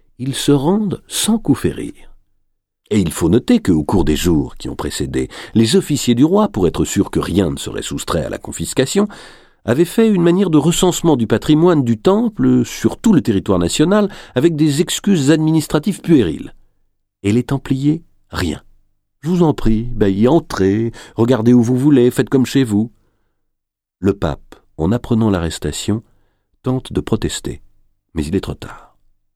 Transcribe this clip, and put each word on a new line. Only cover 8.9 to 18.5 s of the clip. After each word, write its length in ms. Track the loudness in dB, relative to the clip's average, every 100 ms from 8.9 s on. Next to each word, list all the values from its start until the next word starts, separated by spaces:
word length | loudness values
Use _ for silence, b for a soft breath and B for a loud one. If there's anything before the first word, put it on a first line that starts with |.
| 0 -2 B B B B B
avaient 220 | -2 0 0
fait 240 | 2 2
une 140 | 4
manière 260 | 2 2 2
de 80 | 2
recensement 580 | 2 2 0 2 0 0
du 120 | 0
patrimoine 580 | 0 2 2 4 2 0
du 120 | 0
temple 680 | 2 2 0 0 2 2 0
sur 320 | -2 -4 0
tout 160 | 2
le 80 | 2
territoire 380 | 2 0 0 0
national 500 | 0 0 2 2 0 B B 0
avec 220 | 0 2
des 240 | 2 2
excuses 500 | -2 -2 0 2 4
administratives 680 | 2 2 0 0 -2 -2 -4
puériles. 520 | 2 4 2 -4 -10 -18 _ _ _ _ _ _
Et 80 | -2
les 120 | -2
Templiers, 600 | -2 -6 -4 -2 0 -2 -6 _ _
rien. « 320 | -6 -6